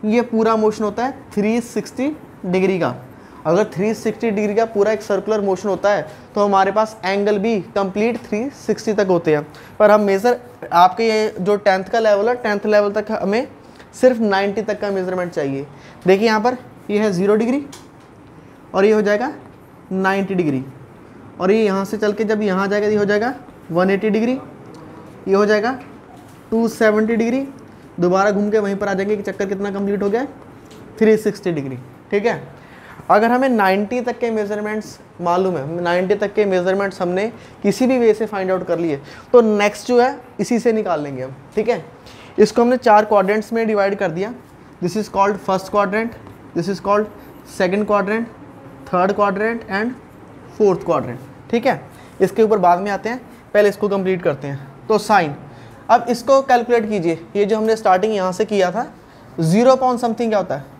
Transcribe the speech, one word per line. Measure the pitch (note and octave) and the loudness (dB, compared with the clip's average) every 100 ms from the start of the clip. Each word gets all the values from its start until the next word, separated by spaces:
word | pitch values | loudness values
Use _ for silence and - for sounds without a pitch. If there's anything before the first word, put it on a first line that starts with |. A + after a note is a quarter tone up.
ये | G#3+ A#3 | 2 0
पूरा | A#3+ A3+ A3+ A3+ | 0 0 2 2
मोशन | G#3+ G#3+ | 0 0
होता | G#3+ G3+ | -6 -4
है | B3 - - | -6 -6 -8
थ्री | - G#3 A#3 | -2 0 0
सिक्सटी | A#3+ - G#3 - C4+ D4+ - - G3 | -2 -8 -8 -4 -4 -6 -16 -12 -4
डिग्री | F#3 F#3+ F#3+ | 0 0 0
का। | C#3+ B2 - - - - D#3 | -2 -6 -14 -20 -20 -10 0
अगर | F3 | 0
थ्री | G#3+ D#3+ G#3 | 0 -2 -2
सिक्सटी | A3 - F3+ A#3 | -2 -4 -4 -2
डिग्री | G3+ G#3+ | -2 0
का | G#3 | 0
पूरा | A3+ G#3 G3+ | -2 0 0
एक | G#3+ | 0
सर्कुलर | - G3 F#3+ G#3+ | -2 -4 0 -2
मोशन | G3 F#3 G#3 | 0 -2 -2
होता | F#3 G3+ | -2 0
है, | G3+ - - - | 0 -2 -14 -10
तो | - | -2
हमारे | G3+ G3 F#3+ | 2 4 2
पास | G#3 A3 - | 2 -2 -2
एंगल | F3+ G3 G3+ G#3+ | -4 -2 0 0
भी | G#3 A3+ | 0 -2
कंप्लीट | E3+ G3+ G3 G3+ A3+ A#3 | -2 -4 -4 -2 -2 -2
थ्री | - G#3 C4+ | -6 -6 -6
सिक्सटी | - - G#3+ - | -8 -6 -4 -2
तक | G#3+ G3 | -2 2
होते | F3 E3+ D3+ | 2 2 0
हैं। | D3 - - - | -2 -14 -20 2
पर | G#3 | 4
हम | G#3+ | 6
मेजर, | G3+ G3 A#3 B3 - - - | 4 2 2 -2 -4 -16 -2
आपके | E3+ F3+ - A3+ | 4 4 4 0
ये | A3 G#3+ - | 0 -2 -2
जो | F#3 G#3 | 0 0
टेंथ | G3+ F#3+ | 2 0
का | F#3+ A#3 | 0 0
लेवल | A3 G3+ A3 | 2 2 2
है, | |
टेंथ | B3 A#3 G#3 G#3+ | 0 -2 -2 2
लेवल | G#3 G#3 | 2 2
तक | G#3+ G#3+ G#3+ | -2 -4 -4
हमें | F#3 G#3+ - - - - - | -2 -2 -4 -12 -20 -20 -20
सिर्फ | - B3+ A#3+ | 2 2 4
नाइंटी | A3 G3 G3+ G3+ | 0 0 -2 -4
तक | G#3 G#3 | -4 -4
का | G#3 | -4
मेजरमेंट | G3 F#3 F#3 F3 | -4 -4 -4 -4
चाहिए। | E3+ C#3 C3+ C#3+ - - - E3+ | -4 -4 -4 -8 -16 -20 -6 2
देखिए | G3 A3+ | 4 4
यहाँ | G#3+ | 2
पर | A3+ B3+ - - - | 0 -2 -10 -20 -4
ये | G#3 | 0
है | G#3+ | 0
ज़ीरो | F3 G3 G#3+ | 0 2 2
डिग्री | A#3 C#4 C#4 - - - - - - - - - - | 2 -2 -4 -16 -20 -20 -20 -20 -20 -20 -20 -20 -6
और | F#3 | 2
ये | G3+ | 4
हो | G#3+ | 4
जाएगा | G#3 G#3 B3+ - - - - - - | 2 0 -2 -8 -18 -20 -20 -20 -8
नाइंटी | F#3+ F#3+ G3 G3 | -2 0 0 -2
डिग्री, | F#3+ E3 C3 C3+ - - - - - - - | 0 0 -2 -6 -16 -20 -20 -20 -20 -20 -4
और | F#3 | 0
ये | A3 | 2
यहाँ | G#3+ F#3+ | 2 0
से | G3 G#3+ | -4 -2
चल | G#3+ | -2
के | G#3 | -2
जब | G#3+ G#3+ | -2 0
यहाँ | G#3 F#3 | 0 0
आ | G3 | 0
जाएगा, | G#3 G#3 | 0 0
ये | G#3+ | 0
हो | |
जाएगा | G3+ G#3 A#3 B3+ - - - | 2 0 0 -6 -14 -20 -6
वन | E3 F#3 | 0 2
एटी | G3 G#3+ | 2 0
डिग्री, | G#3 A#3+ C4 - - - - - - - - - | 0 0 -2 -6 -20 -20 -20 -20 -20 -20 -14 0
ये | |
हो | G3 G#3 | 2 4
जाएगा | G#3+ A3 C4+ - - - - - - - | 2 0 -6 -12 -20 -20 -20 -20 -20 -4
टू | A3+ A#3 | 0 0
सेवेंटी | A3+ A3 G#3+ A3 A3+ | 2 2 4 2 0
डिग्री, | A3+ C4 C4+ - - - - - | 0 0 -4 -12 -20 -20 -20 -2
दोबारा | F3 F#3 G3+ | 0 4 2
घूम | G3+ G#3 | 2 0
के | A3 | 0
वहीं | G3+ G3 | 0 -2
पर | G3+ | -2
आ | |
जाएंगे | F#3+ G3 G#3+ | -2 -2 -4
कि | |
चक्कर | G3+ F#3+ G3 | -4 -6 -6
कितना | G3 G3+ | -4 -6
कंप्लीट | G3 G3 G3+ | -4 -2 -2
हो | G3+ | 0
गया | G#3+ | -2
है, | C#4 - - - - - - - | -4 -10 -20 -20 -20 -20 -20 0
थ्री | A3 G#3+ | 4 4
सिक्सटी | G#3+ G3+ F#3 | 2 -4 -4
डिग्री। | D#3+ C3+ B2+ - - - | -4 -6 -10 -14 -20 -4
ठीक | G3+ A3 | -2 -2
है, | G#3 - - - - - - - | -4 -8 -20 -20 -20 -20 -20 2
अगर | F#3 A3+ | 2 4
हमें | B3 C4+ | 2 2
नाइंटी | A#3 F#3+ F#3+ G#3 B3 | 2 2 2 -2 -4
तक | A#3+ A#3+ | -6 -4
के | A#3 | -4
मेजरमेंट्स | A3 G#3 G#3 G#3+ G#3+ G#3+ - - - | -2 -4 -4 -4 -6 -10 -18 -20 -8
मालूम | F3 F3 F#3+ E3+ | -2 0 0 -2
है, | C#3 E3+ | -4 -4
नाइंटी | F3 F3 F#3 | -2 0 0
तक | G#3 G3+ | -2 -2
के | G#3 G#3 | 0 0
मेजरमेंट्स | F#3+ F3+ F#3+ G3 F3+ | 2 0 0 -2 -2
हमने | F3 F3+ G#3+ - - - | -2 -2 -4 -8 -20 -4
किसी | G3+ G3 B3+ | -2 0 2
भी | C4 | 4
वे | A#3 | 2
से | G#3 A3 | 2 -2
फाइंड | G3+ F#3 | -4 -2
आउट | F#3 F3+ | -2 -2
कर | E3+ | -2
लिए, | E3+ C#3 - - - | -2 -4 -8 -20 4
तो | B3 A3 G#3 | 4 6 2
नेक्स्ट | G#3 G#3 - | 0 -2 0
जो | B3 | 2
है | B3 C#4+ - - | 2 0 -16 -8
इसी | E3+ A#3+ | -2 0
से | A#3+ | 0
निकाल | A3 G3+ D#3+ | 0 -2 -4
लेंगे | D3 C3 | -4 -8
हम। | C3 B2+ - | -10 -12 -8
ठीक | - G#3+ | -4 -2
है, | G#3+ D3 - - - - - | -2 -6 -20 -20 -20 -14 2
इसको | G#3 - | 2 4
हमने | A#3+ B3 | 2 2
चार | A#3 G#3 | 6 4
क्वाड्रेंट्स | G#3+ G#3 F#3+ G#3+ G#3+ | 6 2 2 -2 -2
में | A3+ A3+ | -4 -2
डिवाइड | G#3+ G3 G3 | 0 0 0
कर | G3 | -4
दिया। | D#3+ G3+ B3 - - - - | -4 -8 -10 -20 -20 -20 -8
This | F3 G#3+ | -6 -4
is | G#3 | -4
called | G3 G3 G3 | 0 0 0
first | - F#3+ F#3 | -2 -4 -2
quadrant, | G#3 G3+ G#3 A3+ - - - - E3 | -2 0 -2 -4 -8 -20 -20 -10 -6
this | E3+ | -6
is | F#3+ | -6
called | G3 G#3 G#3+ - - - - - | 0 0 0 -8 -20 -20 -20 -4
second | F#3 G3 G#3 | -2 0 0
quadrant, | G#3 G3 A3 A#3 - - - - - - | 0 0 -4 -6 -12 -20 -20 -20 -20 -4
third | F3+ F#3+ | 0 0
quadrant | G3+ G3+ G3 G#3+ A#3 - | 0 0 0 -4 -4 -6
and | G3 A3+ B3+ - - - - - - | -4 -4 -6 -18 -20 -20 -20 -20 0
fourth | G#3 F3+ | 2 2
quadrant, | - D#3 B2+ A#2 - - - | 0 -2 -2 -12 -16 -20 -4
ठीक | A#3 A#3+ | -2 0
है। | F3 - - - - | -2 -6 -20 -20 -2
इसके | F#3 - | -2 2
ऊपर | A3 G#3 | 2 4
बाद | F3 F3 | 4 4
में | G3+ | 0
आते | G3 G#3+ | -4 -4
हैं, | B3 - - - | -8 -10 -20 -2
पहले | G#3 G#3 | 2 2
इसको | G3 G3+ | 2 -2
कंप्लीट | G3 F#3 F#3 | 0 0 0
करते | F3 C#3+ C#3+ | -2 -4 -6
हैं। | C#3 - - - | -10 -12 -20 -2
तो | G#3+ | -2
sine, | G#3+ G#3 D#3+ C#3 - - - - - | 2 2 2 -6 -16 -20 -20 -20 2
अब | A3+ A#3 | 2 2
इसको | A#3 - C4+ | -4 2 2
कैलकुलेट | C4 B3 A#3 A#3+ G#3+ | 4 0 2 0 0
कीजिए, | G#3+ E3+ E3 - G3+ | -2 -2 -4 -6 -2
ये | |
जो | G3+ A3 | 0 0
हमने | A3 A3 | 0 0
स्टार्टिंग | A3 F#3 A3 | 2 2 2
यहाँ | G#3+ F#3 | -2 -4
से | F3+ | -2
किया | G#3+ G#3 F3+ | -2 0 0
था, | F#3+ D4 - - - - - | -2 -8 -12 -20 -20 -18 -2
ज़ीरो | D#3+ F#3+ A#3+ | 2 4 6
upon | C4 B3+ | 4 2
something | A#3+ A#3+ A3 A#3 | 0 -2 -2 0
क्या | G#3+ | 0
होता | F#3 | -2
है? | C#3 C#3 | -6 -8